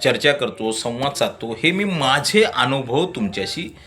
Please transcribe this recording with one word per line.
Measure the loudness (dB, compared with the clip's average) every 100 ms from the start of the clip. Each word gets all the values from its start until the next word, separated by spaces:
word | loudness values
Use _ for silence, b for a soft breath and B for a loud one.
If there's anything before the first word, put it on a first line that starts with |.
चर्चा | 0 2 2
करतो, | 2 -2 -2 -4
संवाद | -2 -4 -2 -4
साधतो, | -2 -4 -4 -10 -2
हे | 0
मी | 0
माझे | 0 0 2 2 4 4
अनुभव | 4 2 0 0 0 0 0 -2
तुमच्याशी | -4 -2 -6 -6 -10 B